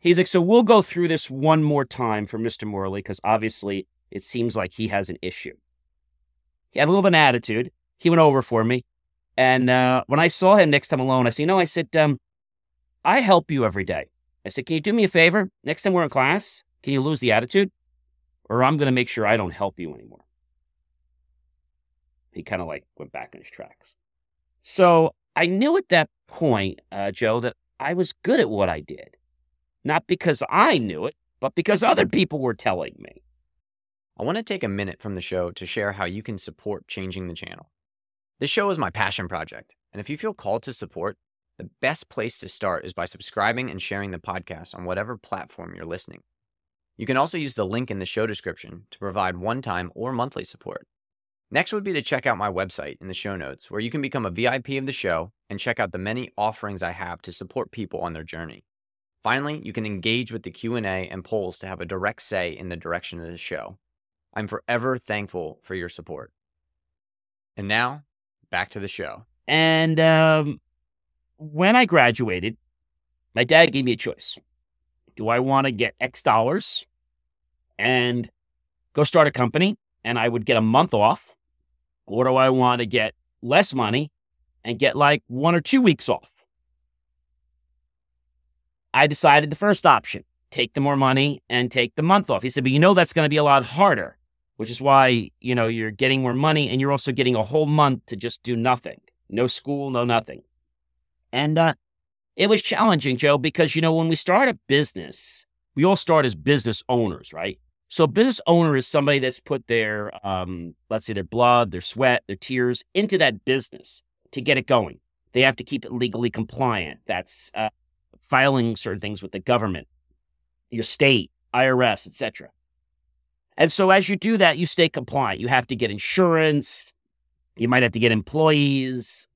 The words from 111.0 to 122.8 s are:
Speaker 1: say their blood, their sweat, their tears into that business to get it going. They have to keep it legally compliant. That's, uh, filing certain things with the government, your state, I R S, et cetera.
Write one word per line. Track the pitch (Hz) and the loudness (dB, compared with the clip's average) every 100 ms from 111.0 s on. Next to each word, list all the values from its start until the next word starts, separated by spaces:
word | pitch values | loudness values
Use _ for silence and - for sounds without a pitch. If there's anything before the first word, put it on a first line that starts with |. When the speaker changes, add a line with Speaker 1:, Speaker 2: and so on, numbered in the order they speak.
| - | -4
Speaker 1:
say | |
their | 101 | -6
blood, | 87 113 120 120 107 | -4 2 4 4 2
their | 90 | -4
sweat, | - 113 127 120 - | -8 0 2 2 -2
their | 101 | -10
tears | - 127 123 123 - | -6 -2 -2 -2 -4
into | 190 214 196 | -2 0 2
that | 143 104 - | 0 0 -2
business | 131 - - - - _ _ _ | -2 -2 -16 -20 -20 _ _ _
to | - | -6
get | 127 135 | 0 0
it | 123 | 2
going. | 123 85 - _ _ _ | 2 0 -8 _ _ _
They | 123 | 2
have | 131 123 | 2 2
to | |
keep | 123 135 - | -6 -8 -6
it | |
legally | 120 123 113 120 | -4 -4 -2 -4
compliant. | 110 107 - 127 104 78 - - | -4 -8 -4 -2 -2 -6 -12 -8
That's, | 92 - - - - | -8 -8 -14 -12 -6
uh, | 110 _ _ _ _ _ | -6 _ _ _ _ _
filing | - 131 139 135 117 107 | 0 2 4 2 0 -4
certain | 110 92 | -8 -8
things | 104 104 | -8 -10
with | 95 | -10
the | 98 | -8
government, | 95 120 107 85 - _ _ _ _ _ _ _ - | 0 0 0 -6 -10 _ _ _ _ _ _ _ -12
your | 113 | -6
state, | - - 143 123 80 _ - | -4 2 4 4 -2 _ -4
I | 123 131 | 0 2
R | 127 | 4
S, | 123 101 - | 2 0 -6
et | |
cetera. | - 113 - 67 _ _ _ | -8 -8 -10 -20 _ _ _